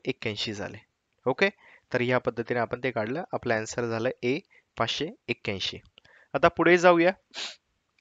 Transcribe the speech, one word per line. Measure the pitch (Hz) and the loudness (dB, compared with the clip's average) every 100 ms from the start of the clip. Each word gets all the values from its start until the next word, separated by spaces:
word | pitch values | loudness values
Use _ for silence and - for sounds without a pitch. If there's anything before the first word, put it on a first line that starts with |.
एक्क्याऐंशी | - - 117 104 - | -6 -6 -6 -6 -6
झाले. | 101 - 101 - _ _ _ - | -6 -10 -12 -20 _ _ _ -4
ओके, | 135 196 - - - _ | 0 0 -2 -18 -20 _
तर | 127 | -2
ह्या | 120 127 | 2 0
पद्धतीने | - 120 113 123 | 0 -4 -4 -2
आपण | 113 123 | -2 -2
ते | 131 | -4
काढलं, | 117 110 139 196 | -4 -4 -6 -6
आपला | 123 127 | -6 -2
आन्सर | 110 110 - | -2 -2 -4
झालं | 120 113 120 - | -4 -2 -2 -2
ए, | 120 143 - _ _ - | -2 -2 -6 _ _ -4
पाचशे | 113 - 151 247 - | -4 -2 -6 -10 -8
एक्क्याऐंशी. | 120 - 98 - 95 - _ _ - _ | -8 -6 -6 -6 -10 -16 _ _ -20 _
आता | 139 170 | 0 2
पुढे | - 165 175 | 4 4 8
जाऊया. | 175 170 170 196 _ - - - _ _ _ _ | 8 6 4 0 _ -12 -12 -14 _ _ _ _